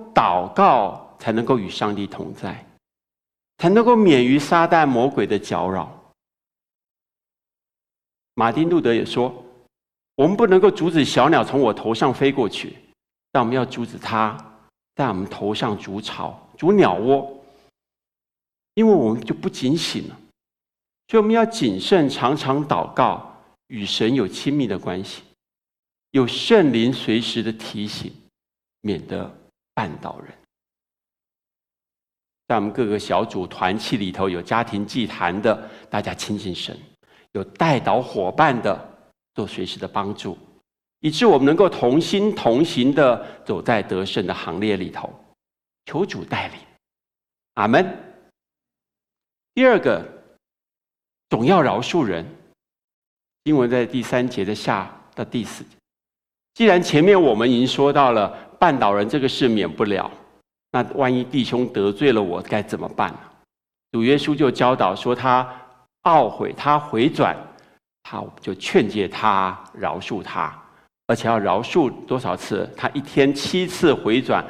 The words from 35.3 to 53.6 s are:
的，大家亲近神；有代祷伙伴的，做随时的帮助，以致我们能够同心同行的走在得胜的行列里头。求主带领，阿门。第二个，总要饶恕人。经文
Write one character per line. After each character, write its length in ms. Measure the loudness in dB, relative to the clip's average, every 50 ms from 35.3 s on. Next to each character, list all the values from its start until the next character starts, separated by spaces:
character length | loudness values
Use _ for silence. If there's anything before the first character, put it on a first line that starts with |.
| -2 -2
的， 300 | 0 0 0 -2 -4 -16 -20 -20 -16 -10
大 100 | -8 -8
家 100 | -8 -8
亲 240 | -10 -10 -8 -8 -8
近 200 | -8 -8 -10 -10
神； 200 | -10 -10 -12 -14 -16 -20 -20 _ _ _ _ _ _ _ _ -10
有 100 | -10 -10
代 360 | -8 -4 -2 0 0 0 0
祷 220 | 0 0 0 0
伙 300 | -2 -4 -4 -4 -4 -2
伴 280 | 0 2 2 2 2 0
的， 360 | -2 -2 -4 -4 -6 -16 -20 _ _ _ _ _ _ _ _
做 120 | -8 -8 -8
随 180 | -8 -10 -10
时 140 | -10 -10 -12
的 80 | -10 -8
帮 260 | -6 -6 -6 -6 -8
助， 240 | -10 -10 -12 -12 -12 -16 _ _ _ _ _ _ _ _ _ _ _
以 120 | -4 -4
致 140 | 0 4 6
我 120 | 6 6 6
们 80 | 6
能 100 | 4 4
够 140 | 6 4 4
同 320 | 2 2 0 2 2 2
心 320 | 2 2 0 0 0 0 -2
同 300 | 0 0 2 2 2 2
行 280 | 0 0 0 0 2 4
的 500 | 4 4 4 2 0 -2 -12 -18 -14 -8
走 160 | -6 -6 -4
在 200 | -2 0 0 0
得 220 | -2 -2 -4 -4 -4
胜 220 | -4 -4 -4 -4 -4
的 60 | -6
行 260 | -8 -8 -10 -6 -4
列 160 | -2 -2 -2
里 140 | -2 -4 -8
头。 240 | -10 -12 -14 -14 -16 -18 _ _ _ _ _ _ _ _ _ _ _ _ _
求 200 | -8 -4 -4 -4
主 200 | -4 -6 -10 -10
带 240 | -8 -8 -8 -8 -8
领， 100 | -12 -18 -20 _ _ _ _ _ _ _ _ _ _ _ _ _ _ _ _ _ -6
阿 140 | -2 0 2
门。 180 | 4 4 2 2 -4 -12 -16 -20 -20 _ _ _ _ _ _ _ _ _ _ _ _ _ _ _ _ _ _ _ _ _ _ _ _ _ _ _ 0
第 120 | 4 4
二 120 | 6 6 4
个， 240 | 4 2 0 0 -4 -10 -18 -20 _ _ _ _ _ _ _ _ _ _ _ _ _ _ _ _ _ _ _ _ _ -4
总 160 | -2 0 2
要 160 | 4 4 4
饶 180 | 4 2 0 -2
恕 220 | -2 -2 0 0 0
人。 220 | 0 -2 -6 -8 -12 -16 -20 _ _ _ _ _ _ _ _ _ _ _ _ _ _ _ _ _ _ _ _ -2
经 120 | 0 2
文 140 | 2